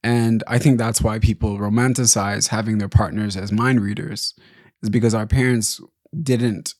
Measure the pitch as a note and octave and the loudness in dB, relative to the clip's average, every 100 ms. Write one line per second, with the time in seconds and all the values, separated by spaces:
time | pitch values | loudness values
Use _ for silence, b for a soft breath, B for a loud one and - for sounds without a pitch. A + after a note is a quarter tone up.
0 | A2 A#2+ A2+ A2+ - A#2+ C#3+ B2 A2+ A2+ | 2 2 2 0 0 2 4 2 0 0
1 | A2+ A2 G#2 G#2+ A2 G2+ G#2 G#2+ B2+ B2 | -2 2 0 2 -2 -2 0 2 2 2
2 | A#2+ - G2+ G#2 - A2 A2 G#2+ G2+ - | 0 0 0 -2 -2 -2 -2 -2 2 2
3 | G#2 G#2 G#2 F#2+ G2+ G#2 A#2+ B2+ G2+ G#2 | 0 -2 -4 -6 -4 0 2 2 0 -4
4 | - G#3 - - b b b _ A2 A#2+ | -8 -8 -8 -10 b b b _ -2 2
5 | A2+ A2 G#2+ C3+ B2+ A#2+ G#2+ - - _ | 2 2 0 2 2 2 -2 -6 -14 _
6 | _ - - B2 A#2+ G2+ - | _ -8 -2 0 0 -2 -8